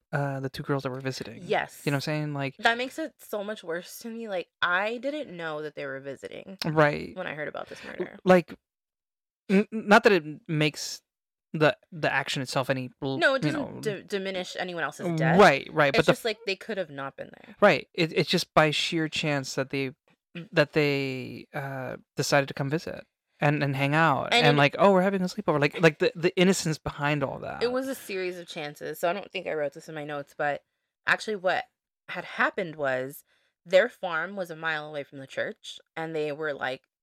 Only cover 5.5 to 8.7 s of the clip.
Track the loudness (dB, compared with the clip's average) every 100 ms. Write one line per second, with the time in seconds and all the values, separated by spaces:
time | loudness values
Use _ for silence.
5.5 | -8 -8 -10 -8 -8 -10 -12 -12 -14 -14
6.5 | -6 -2 4 4 4 -6 -10 -10 -8 -8
7.5 | -10 -12 -14 -14 -10 -10 -4 4 4 4
8.5 | -10 _